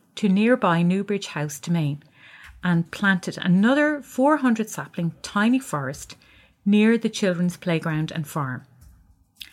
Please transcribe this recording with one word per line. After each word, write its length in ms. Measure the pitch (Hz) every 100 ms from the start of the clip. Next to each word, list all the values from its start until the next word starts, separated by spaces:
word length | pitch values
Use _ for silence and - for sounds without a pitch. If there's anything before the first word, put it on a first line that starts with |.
| _ -
to 140 | 208
nearby 520 | 190 226 247 190 170
Newbridge 460 | 175 190 202 202 -
House 320 | 151 147 -
Domain 440 | - 170 147 147 - _ - - - -
and 280 | 180 170 165
planted 460 | - 202 180 - -
another 640 | 185 180 220 277 294 294
four 360 | - - 277 302
hundred 320 | 262 220 214
sapling 440 | - 143 - 165 -
tiny 360 | - 208 226 262
forest 580 | - 147 135 143 - - _ - _ _ 202
near 320 | 208 220 233
the 120 | 226
children's 480 | - 202 175 180 175
playground 540 | 180 160 165 156 156
and 160 | - 147
farm. 360 | 160 131 127 - _ - - _ _ _ - -